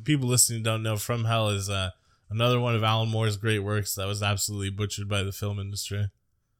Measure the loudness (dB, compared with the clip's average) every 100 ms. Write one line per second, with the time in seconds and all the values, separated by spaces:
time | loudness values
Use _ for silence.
0 | 0 2 4 4 4 2 0 0 0 -2
1 | -2 -2 2 2 2 0 -2 -2 -4 -6
2 | _ _ -8 0 4 4 2 2 2 2
3 | 2 2 0 0 0 0 0 -2 -2 -4
4 | -4 -2 0 0 -2 -2 -4 -2 -4 -4
5 | -2 -2 -2 -4 -4 -4 -6 -6 -6 -2
6 | -4 _ _ _ _ _